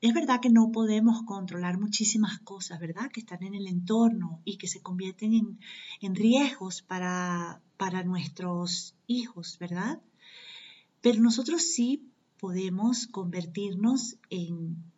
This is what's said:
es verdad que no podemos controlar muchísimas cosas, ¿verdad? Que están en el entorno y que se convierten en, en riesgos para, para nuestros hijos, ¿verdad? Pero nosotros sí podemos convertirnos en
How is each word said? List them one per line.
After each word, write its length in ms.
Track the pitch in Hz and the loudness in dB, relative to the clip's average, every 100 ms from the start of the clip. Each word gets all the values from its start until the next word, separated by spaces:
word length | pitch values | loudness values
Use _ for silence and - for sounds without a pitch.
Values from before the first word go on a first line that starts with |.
es 100 | 226 | 4
verdad 260 | 240 311 247 | 2 2 2
que 100 | 254 | 8
no 220 | 226 220 | 8 8
podemos 500 | 226 220 214 226 226 | 4 2 4 4 4
controlar 560 | - 196 185 170 180 180 | -2 -8 -6 -4 -2 -2
muchísimas 640 | 208 208 214 220 208 - | -2 0 0 2 0 -2
cosas, 400 | - 196 185 175 | -12 -14 -12 -10
¿verdad? 320 | 165 175 262 | -10 -8 -8
Que 80 | - | -10
están 240 | 220 180 | -12 -12
en 100 | 185 | -10
el 140 | 196 196 | -8 -6
entorno 720 | 180 175 220 233 190 170 165 | -6 0 4 4 4 -4 -8
y 120 | - 196 | -10 -8
que 100 | 185 | -8
se 160 | - | -10
convierten 500 | - 180 185 185 214 | -8 -6 -6 -4 2
en, 280 | 226 202 - - - - - | 2 2 -6 -16 -18 -18 -12
en 160 | 196 185 | -6 2
riesgos 680 | 214 254 285 247 190 180 | 4 6 4 -2 -10 -10
para, 800 | _ 185 180 180 180 175 170 170 _ _ | _ -6 -2 -2 -2 -4 -6 -10 _ _
para 220 | 190 180 | -4 -4
nuestros 880 | 180 180 139 - 180 175 175 - - _ _ | -2 -2 -4 -8 -6 -4 -4 -6 -8 _ _
hijos, 520 | 247 226 - 170 - | -4 -4 -10 -14 -12
¿verdad? 400 | 175 175 208 330 _ _ - - - - - - _ _ | -8 -4 -4 -6 _ _ -20 -20 -20 -20 -20 -20 _ _
Pero 220 | 240 220 | 4 6
nosotros 400 | 233 226 262 330 | 6 6 2 0
sí 480 | - - 240 277 - _ _ _ | 0 0 0 0 -4 _ _ _
podemos 680 | 190 180 190 185 220 240 - | -4 -2 -2 0 2 0 -4
convertirnos 1120 | - 180 180 170 185 202 185 220 262 - - _ | -6 -4 -4 -6 -6 -4 0 2 2 -2 -12 _
en 560 | 185 170 170 165 165 - | -8 -6 -6 -6 -8 -12